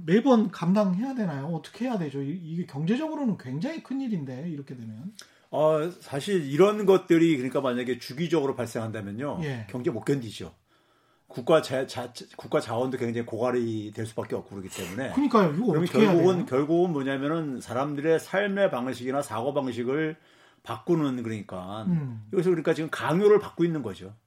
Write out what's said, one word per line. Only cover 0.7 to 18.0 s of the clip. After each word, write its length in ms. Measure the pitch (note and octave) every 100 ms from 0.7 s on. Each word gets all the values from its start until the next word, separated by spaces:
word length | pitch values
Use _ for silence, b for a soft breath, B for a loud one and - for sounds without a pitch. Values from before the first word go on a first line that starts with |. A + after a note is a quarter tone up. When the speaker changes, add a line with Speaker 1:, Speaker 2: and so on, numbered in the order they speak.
| G3+ G3 F3+ C4
Speaker 1:
되나요? 320 | B3+ F#3+ C#3 D3
어떻게 400 | D#3+ - - B3+
해야 100 | A3
되죠? 240 | D3+ C#3
이, 160 | C#3 F#3
이게 240 | D#3+ E3 -
경제적으로는 720 | C#3 D#3+ B3 D#4 D#4 C4 F3+
굉장히 440 | C3 D3+ A#3+ D#4+
큰일인데, 640 | - C4+ C4+ F#3+ C3+ B2+ E3+
이렇게 240 | D3 C#3 B2+
되면. 380 | A2+ A2 F3 - B B B
Speaker 2:
어, 400 | C3 D#3 D#3 E3 F3
사실 500 | - C#3 G3 F#3+ C#3
이런 360 | D3 G3 G#3+ F#3+
것들이 500 | F#3+ - E3 E3 C#3+
그러니까 240 | B2+ B2
만약에 380 | C3 B2 B2+ A#2+
주기적으로 580 | - B2+ E3+ E3 C#3 B2
발생한다면요. 840 | A#2 B2 A2 G#2+ G2+ G#2 C#3+ D3+
Speaker 1:
예. 240 | D3+ B2 G#2+
Speaker 2:
경제 220 | B2+ B2
못 120 | G#2+ -
견디죠. 480 | C#3+ A2+ G#2 F#2+ - _ _ _ _ _ _ _
국가 320 | - A#2+ D#3+
자-, 260 | - C3 C3
자-, 240 | A#2+ A#2+ - - -
국가 240 | A#2+ D#3
자원도 360 | B2+ A#2 C3 B2+
굉장히 300 | A#2 A#2 A#2
고갈이 640 | G#2+ B2 B2 A#2 A2 G#2
될 120 | G#2 A2
수밖에 280 | - G#2+
없고 140 | G#2+ -
그러기 200 | G2 F#2
때문에. 420 | - F2+ G2+ C3
Speaker 1:
그러니까요. 400 | - C#4+ A3+ F3
이거 120 | D3 A#3+
Speaker 2:
그러면 160 | D#3
Speaker 1:
어떻게 160 | F3 -
해야 120 | G#3+
Speaker 2:
결국은, 240 | F3 E3+ F3+
Speaker 1:
돼요? 100 | B3+
Speaker 2:
결국은 460 | C3 D3 E3+ F3+
뭐냐면은 680 | D3 C3 C3+ C#3+ E3 D3+ B2
사람들의 580 | - A#2+ D3 C#3+